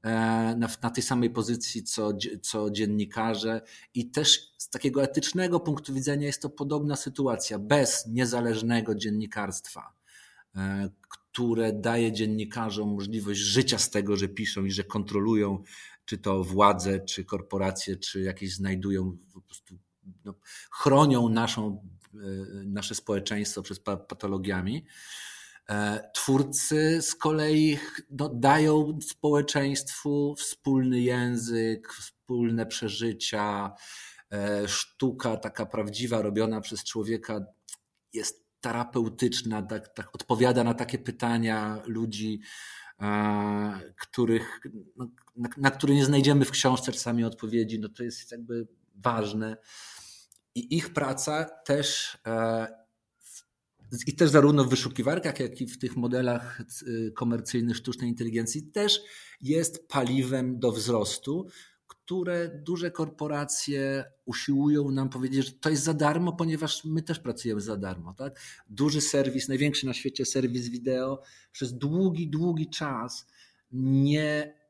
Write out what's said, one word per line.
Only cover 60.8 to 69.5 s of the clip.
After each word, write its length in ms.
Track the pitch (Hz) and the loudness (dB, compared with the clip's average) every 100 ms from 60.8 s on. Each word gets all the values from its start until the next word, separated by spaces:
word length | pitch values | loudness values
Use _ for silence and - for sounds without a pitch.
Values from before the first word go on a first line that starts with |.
| 110 117 101 - - 160 190 - - _ _ - - | 2 2 2 -2 -4 -4 -4 -14 -20 _ _ -20 -6
które 380 | 185 175 175 170 | -2 0 -2 -4
duże 420 | 147 147 175 170 | -6 -4 -2 -4
korporacje 1160 | - 156 156 151 147 143 - - 139 135 135 135 _ | -2 -4 -4 -4 -2 -2 -2 -2 -2 0 -2 -6 _
usiłują 680 | - 117 - 139 147 147 143 | -8 -6 0 2 4 4 2
nam 180 | 135 135 | 0 -2
powiedzieć, 380 | 127 131 135 131 | -2 -2 0 0
że 60 | |
to 180 | - 156 | -2 0
jest 120 | 151 | 2
za 120 | 135 | 2
darmo, 380 | 156 147 160 175 | 2 2 2 0
ponieważ 520 | 170 165 156 156 - | 0 -2 0 -2 -4
my 180 | 160 156 | -2 -4
też 160 | 156 156 | -2 -6
pracujemy 420 | 127 117 117 104 | -4 -6 -4 -4
za 160 | 101 104 | -4 -4
darmo, 380 | 98 92 85 | -6 -8 -12
tak? 260 | 92 139 - - - _ | -10 -12 -12 -20 -20 _
Duży 320 | 104 147 147 | 0 2 2
serwis, 480 | 139 143 135 127 | 2 2 2 0
największy 380 | 127 | -2